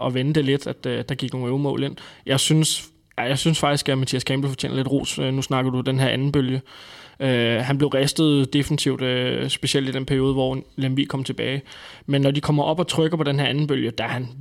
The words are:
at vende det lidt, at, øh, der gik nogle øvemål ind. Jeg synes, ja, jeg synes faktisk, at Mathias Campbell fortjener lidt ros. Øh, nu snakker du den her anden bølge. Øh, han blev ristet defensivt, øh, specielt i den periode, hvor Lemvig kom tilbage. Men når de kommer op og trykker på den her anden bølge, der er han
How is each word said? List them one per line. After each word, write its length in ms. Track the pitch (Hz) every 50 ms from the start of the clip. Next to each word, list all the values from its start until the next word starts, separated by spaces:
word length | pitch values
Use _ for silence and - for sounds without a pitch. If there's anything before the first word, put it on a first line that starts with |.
| 123
at 80 | 131 123
vende 200 | 127 131 147 156
det 120 | 156 135
lidt, 220 | 135 139 139 -
at, 180 | - 123 - -
øh, 180 | 127 120 117 120 -
der 60 | 135
gik 180 | - 135 113 120
nogle 140 | 127 123
øvemål 360 | 123 135 143 143 139 120 123 135
ind. 120 | 139 - - - - - - -
Jeg 140 | - 135 135
synes, 440 | - - 156 156 156 - - - - - _ _ _ _ -
ja, 60 | 123 120
jeg 160 | 127 139 131
synes 200 | - 165 156 -
faktisk, 300 | 151 143 147 143 - 143
at 80 | 135
Mathias 240 | 135 131 - 131 123 -
Campbell 280 | - 135 139 139 135
fortjener 240 | 131 - - 127 127
lidt 160 | 135 127 -
ros. 280 | 139 135 - - - 151
Øh, 140 | 139 131 135
nu 80 | 135
snakker 300 | 131 - 135 127 131 127
du 100 | 127 127
den 180 | 120 135 131 131
her 80 | 135
anden 240 | 123 131 127 135 143
bølge. 300 | 147 143 127 123 131 131 - - - - - - - - - - - -
Øh, 360 | 139 131 123 117 117 113 117 113
han 160 | 123 135 139
blev 100 | 139 147
ristet 640 | 139 135 135 139 139 - - 160 151 143 139 135 - -
defensivt, 480 | 143 135 - 151 - - 139 127 -
øh, 480 | 131 127 127 123 127 127 120 120 127 135
specielt 400 | - - 156 127 - 139 135 131
i 20 |
den 140 | 131 135 131
periode, 280 | - 139 131 131 139 135
hvor 240 | 135 131 131 131 131 - - -
Lemvig 320 | 139 135 131 131 139 139
kom 160 | - - 135 135
tilbage. 380 | - 131 - 113 123 135 139 - - - - - - - - -
Men 160 | - 139 139
når 100 | 139 139
de 100 | 139 147
kommer 220 | - - 151 143 143
op 160 | 156 156 180
og 80 | 165
trykker 300 | - - 165 160 156 170
på 60 | 156 151
den 160 | 143 135 143
her 60 | 139
anden 200 | 120 131 147 151
bølge, 240 | 143 139 131 117 117
der 120 | 117 - 110
er 40 |
han 200 | 113 120 123 131 120 131 139